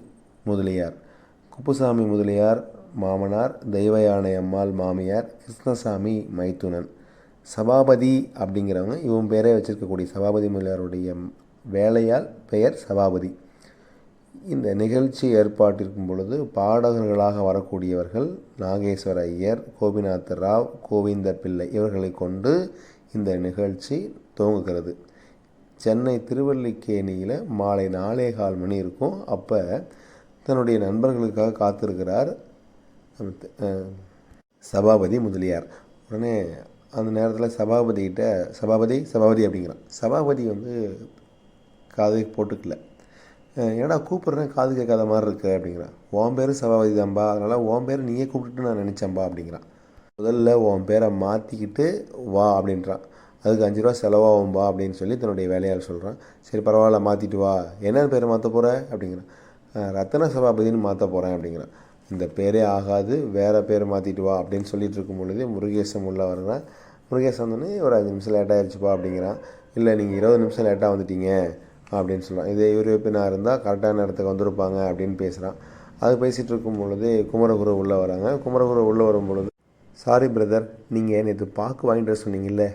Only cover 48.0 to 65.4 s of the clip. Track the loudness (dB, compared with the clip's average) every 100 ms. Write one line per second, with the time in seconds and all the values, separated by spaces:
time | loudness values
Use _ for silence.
48 | -4 -4 -4 -4 -8 -6 -4 -2 -4 -4
49 | -4 -2 -4 -6 -12 -14 -18 _ _ -20
50 | _ -4 0 4 4 6 4 2 2 2
51 | 4 0 -2 -2 -4 -10 -8 0 0 -2
52 | -8 -12 -2 4 4 4 0 -2 -4 -8
53 | -10 -20 -20 _ 0 4 2 2 0 2
54 | 4 6 8 6 4 2 0 0 -4 -4
55 | -4 -2 -2 -2 -2 0 0 -2 -4 -10
56 | -10 -12 -18 -20 -6 -2 4 6 6 4
57 | 2 0 -2 0 0 0 -4 -4 0 2
58 | 2 2 2 0 2 2 2 2 -4 -8
59 | -8 -10 -14 -20 -20 -20 _ -8 -4 -4
60 | -2 0 0 2 2 4 2 2 0 0
61 | 0 0 -2 -4 -6 -10 -12 -18 -20 _
62 | _ -8 -6 -2 2 4 4 2 0 0
63 | 0 -2 -2 0 4 2 4 0 2 -2
64 | -2 -2 0 0 -2 -4 -4 -4 -4 -6
65 | -8 -8 -6 -4